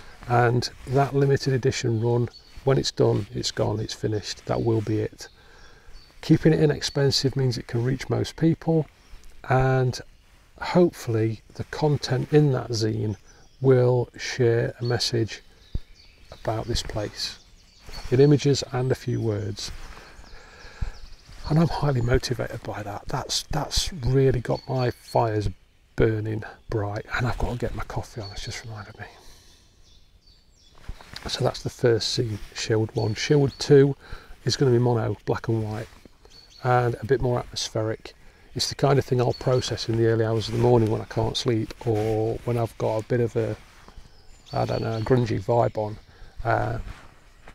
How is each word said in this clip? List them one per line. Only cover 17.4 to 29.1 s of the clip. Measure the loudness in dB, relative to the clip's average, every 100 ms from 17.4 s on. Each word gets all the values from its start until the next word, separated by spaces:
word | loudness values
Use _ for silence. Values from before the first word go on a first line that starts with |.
| -20 -20 -20 -20 -16 -12 0
in | 6
images | 8 6 4 0 0
and | -2 -2
a | -2
few | -2 -2
words. | -2 -2 -4 -8 -10 -12 -14 -18 -20 -20 -20 -20 -20 -20 -14 -8 -8 -8 -14 -18 -20 -10 0
And | 2
I'm | 2
highly | 2 0 0
motivated | 2 2 0 -4 -6 -8
by | -10 -10
that. | -10 -10 -6
That's, | -6 -4 -6
that's | -4 -4 -2 -2 -4
really | -4 0 4 4 2
got | 0 -4 -4
my | -2 -2
fires | -4 -2 0 0 0 -2 -4 _ _ _ 0
burning | 2 2 -4 -6 -8 -14 -6
bright, | -4 -4 -6 -6 -4
and | -2
I've | -2
got | -4
to | -4
get | -6 -6
my |
coffee | -8 -8 -8 -10
on, | -12
it's | -12
just | -10 -10 -12
reminded | -14 -14 -16
me. | -18